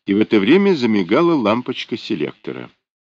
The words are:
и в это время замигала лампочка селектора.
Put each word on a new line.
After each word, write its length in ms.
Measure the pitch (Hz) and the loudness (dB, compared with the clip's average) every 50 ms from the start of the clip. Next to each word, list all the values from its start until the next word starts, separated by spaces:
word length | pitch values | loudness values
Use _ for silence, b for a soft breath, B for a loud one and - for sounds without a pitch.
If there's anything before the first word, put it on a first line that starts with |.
| _ | _
и 80 | - 98 | -2 0
в 60 | 104 | 0
это 180 | 107 - - 208 | 2 2 2 2
время 360 | 98 113 165 196 202 202 180 | 4 4 4 4 4 2 2
замигала 600 | 139 120 113 107 101 90 82 110 151 170 170 165 | 2 0 0 0 0 0 0 0 2 2 2 0
лампочка 640 | 143 107 101 110 123 123 135 123 - - - 123 | 0 0 0 0 -2 -4 -6 -8 -10 -10 -10 -10
селектора. 760 | - - - 110 78 71 65 - _ - - 64 64 60 - _ _ _ _ _ _ | -8 -6 -6 -6 -4 -6 -6 -8 _ -14 -14 -12 -12 -14 -16 _ _ _ _ _ _